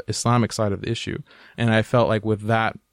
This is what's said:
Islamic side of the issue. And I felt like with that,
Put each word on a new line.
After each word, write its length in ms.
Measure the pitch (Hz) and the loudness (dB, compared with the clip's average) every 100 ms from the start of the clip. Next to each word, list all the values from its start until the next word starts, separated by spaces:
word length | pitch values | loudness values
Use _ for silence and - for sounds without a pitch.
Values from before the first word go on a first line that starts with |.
| - | -4
Islamic 460 | - 120 120 107 | -2 2 2 2
side 180 | - 107 | -2 -2
of 80 | 95 | -2
the 100 | - | -4
issue. 280 | 117 - - - - - - | -6 -6 -8 -10 -20 -20 -2
And 120 | 117 | 2
I 120 | 110 | 2
felt 260 | 110 127 117 | 4 2 4
like 160 | 110 | 2
with 220 | 107 107 104 | 0 -2 0
that, 280 | 113 113 - _ | 0 0 -4 _